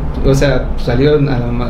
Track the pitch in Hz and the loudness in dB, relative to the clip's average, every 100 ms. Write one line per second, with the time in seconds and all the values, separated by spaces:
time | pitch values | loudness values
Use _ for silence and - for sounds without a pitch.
0 | - - 139 135 143 127 123 - - 123 | -6 -2 0 2 2 0 -2 -2 -2 0
1 | 143 151 139 123 120 120 120 | 2 2 2 0 -2 -2 -2